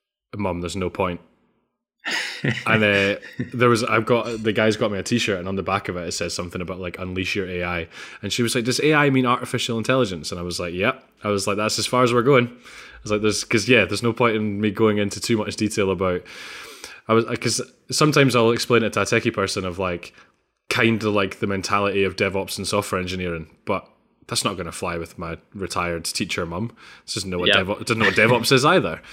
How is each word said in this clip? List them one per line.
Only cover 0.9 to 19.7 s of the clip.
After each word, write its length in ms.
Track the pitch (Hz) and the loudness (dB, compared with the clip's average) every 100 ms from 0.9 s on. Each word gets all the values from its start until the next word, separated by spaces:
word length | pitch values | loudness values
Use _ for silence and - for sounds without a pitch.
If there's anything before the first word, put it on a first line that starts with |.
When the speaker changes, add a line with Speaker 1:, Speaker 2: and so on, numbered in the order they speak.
| - 92 85 - _ _ _ _ _ _ _ - | -2 -4 -4 -12 _ _ _ _ _ _ _ -6
Speaker 2:
<laughs> 60 | - - - 139 - 120 | -6 -6 -4 -4 -2 2
Speaker 1:
And, 160 | 110 | 4
uh, 320 | 104 101 98 101 - - 123 | 4 4 2 -2 -8 -10 -6
there 160 | 123 123 | 2 4
was, 140 | 113 | 4
I've 220 | 113 110 110 | 2 0 2
got, 380 | 120 113 113 | 0 0 -4
the 100 | 110 | -2
guy's 240 | 104 110 104 | 2 2 2
got 140 | 113 | 0
me 80 | 98 | -2
a 40 | |
t-shirt, 360 | 95 120 - 95 | -2 0 0 -2
and 80 | 92 | -4
on 80 | 95 | -4
the 80 | |
back 260 | 90 95 - | -2 -2 -4
of 80 | 90 | -6
it, 100 | 87 | -6
it 40 | |
says 220 | - 87 | -6 -6
something 280 | - 90 95 | -6 -8 -8
about, 180 | 87 90 | -8 -8
like, 180 | 90 - | -8 -8
"Unleash 380 | 92 92 95 104 | -6 -4 -2 -4
your 140 | 90 | -4
A 140 | 90 | -4
I." 240 | 87 87 82 - - - | -4 -4 -6 -12 -18 -10
And 120 | 104 | -6
she 80 | - | -2
was 140 | 117 123 | 0 0
like, 80 | |
"Does 160 | 117 120 | -2 0
A 140 | 147 | 4
I 160 | 151 143 | 4 4
mean 160 | 131 127 | 4 2
artificial 520 | 123 123 120 - 113 | 0 -2 -4 -4 -4
intelligence?" 540 | 110 131 113 87 76 | 0 2 2 -2 -8
And 80 | 90 | -6
I 40 | |
was 160 | 87 87 | -6 -6
like, 140 | 87 | -6
"Yep." 300 | 87 110 - _ _ | -2 -2 -2 _ _
I 60 | 107 | -2
was 160 | 101 101 | -2 0
like, 120 | 101 | 0
"That's 200 | 107 - | 0 -2
as 80 | 104 | 0
far 180 | 123 | 2
as 100 | 123 | 4
we're 100 | 120 | 4
going." 240 | 117 135 120 | 6 6 4
I 520 | - - - - - | -4 -20 -20 -20 -12
was 80 | 107 | -2
like, 100 | 104 | 2
"There's, 220 | 107 101 | 2 0
'cause, 260 | - 113 101 | 0 0 4
yeah, 160 | 123 92 | 4 4
there's 180 | 101 | 0
no 100 | 120 | -2
point 220 | 110 120 110 | 2 2 2
in 240 | 107 101 | -2 0
me 120 | 107 | 0
going 260 | 98 110 104 | 2 2 4
into 220 | 101 98 | 0 -2
too 180 | - 110 | 0 0
much 180 | 98 - | 0 -2
detail 360 | 107 110 95 | -2 0 0
about," 320 | 90 92 90 - - - - - - - - - | 2 0 -2 -6 -16 -16 -16 -16 -18 -18 -10 2
I 60 | |
was, 120 | 113 117 120 | 2 2 -2
'cause 220 | 123 110 - _ - | -2 -4 -6 _ -6
sometimes 440 | 135 151 147 139 120 | 2 4 6 4 6
I'll 160 | 113 | 4
explain 320 | 117 - 117 | 2 2 2
it 100 | 110 | 2
to 80 | 104 | -2
a 40 | 98 | 0
techie 280 | 117 117 | 2 0
person 320 | 104 98 - | 0 -2 -2
of, 120 | 92 | -6